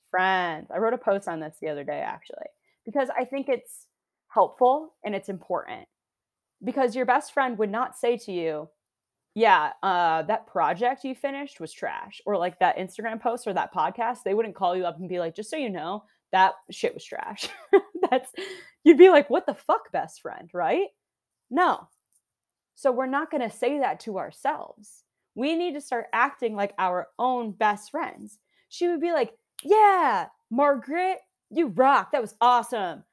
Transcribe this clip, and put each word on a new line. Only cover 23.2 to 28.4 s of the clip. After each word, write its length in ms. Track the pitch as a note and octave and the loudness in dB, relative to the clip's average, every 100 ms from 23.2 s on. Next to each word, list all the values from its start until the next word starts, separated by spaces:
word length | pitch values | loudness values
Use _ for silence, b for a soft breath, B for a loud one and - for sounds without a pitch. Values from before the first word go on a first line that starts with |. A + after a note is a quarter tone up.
| D#4 | -4
gonna 200 | D4+ A3+ | -4 -4
say 280 | - A#3+ D4 | -4 -2 0
that 220 | A#3 E3 | -2 -4
to 180 | A3 F#3+ | -8 -8
ourselves. 840 | B2 - C4 D#4 - - G#3 - _ _ _ G#3 | -10 -6 -6 -6 -10 -18 -20 -20 _ _ _ -6
We 160 | C#4 | -2
need 200 | E4 F4 | -2 -4
to 60 | D4 | -6
start 260 | - A#3+ - | -6 -8 -4
acting 440 | A3+ C#4 - A#3+ G#3 | -2 -2 -2 -6 -2
like 180 | G3+ G3 | -4 -2
our 320 | F#3 F3+ - - | -2 -2 -6 -4
own 360 | B3+ B3 A3+ | -2 -2 -6
best 400 | F#3 G#3+ G3+ - | -2 0 0 -6
friends. 480 | C#4+ - - G#3 - | -8 -8 -12 -20 -20